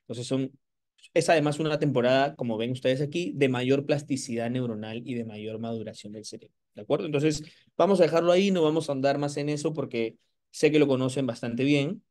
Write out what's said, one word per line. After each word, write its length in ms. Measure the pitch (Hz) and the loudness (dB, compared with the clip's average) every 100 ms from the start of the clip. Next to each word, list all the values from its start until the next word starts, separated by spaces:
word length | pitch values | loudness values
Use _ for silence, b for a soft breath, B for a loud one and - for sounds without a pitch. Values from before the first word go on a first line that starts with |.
Entonces 260 | _ 117 117 | _ -12 -4
son, 260 | 131 135 _ _ _ _ _ _ | -4 -4 _ _ _ _ _ _
es 160 | 170 160 | 0 4
además 300 | 165 147 147 | 2 2 -2
una 200 | 156 151 | -2 0
temporada, 560 | 151 131 120 131 139 - | 0 2 4 4 2 -2
como 200 | 123 110 | -6 -4
ven 140 | 120 | -4
ustedes 320 | 127 131 131 | -2 -2 0
aquí, 300 | 147 170 180 | -2 -4 -6
de 140 | 139 135 | 0 2
mayor 360 | 127 127 139 | 2 2 0
plasticidad 640 | 139 143 143 131 - 117 117 | 2 -4 -2 -6 -4 -4 -2
neuronal 520 | 123 123 107 107 113 | -2 -4 -6 -8 -10
y 100 | - | -8
de 100 | 120 | -8
mayor 340 | 113 104 107 110 | -8 -10 -10 -8
maduración 540 | 113 113 107 98 104 | -8 -8 -10 -14 -16
del 120 | 107 | -14
cerebro, 300 | 107 107 - _ _ | -14 -16 -20 _ _
¿de 80 | - | -20
acuerdo? 240 | 104 139 180 | -4 -4 0
Entonces, 360 | 147 156 151 B B B - | 0 0 -2 B B B 0
vamos 240 | 175 185 | 4 6
a 40 | |
dejarlo 280 | 160 165 170 | 6 4 4
ahí, 180 | 180 196 | 4 4
no 120 | 185 | 4
vamos 260 | 156 160 156 | 4 2 -2
a 40 | |
ahondar 260 | 135 135 139 | 0 2 2
más 180 | 143 147 | -2 -2
en 120 | 147 | -4
eso 240 | 147 156 | -2 -2
porque 440 | 156 127 117 113 - _ _ _ | -4 -4 -4 -4 -6 _ _ _
sé 200 | - 151 | 2 4
que 80 | 151 | 6
lo 80 | 139 | 4
conocen 400 | 131 131 135 131 | 2 0 -2 -4
bastante 380 | 117 123 120 | -4 -6 -2
bien 380 | 135 147 139 220 _ | 2 2 0 -6 _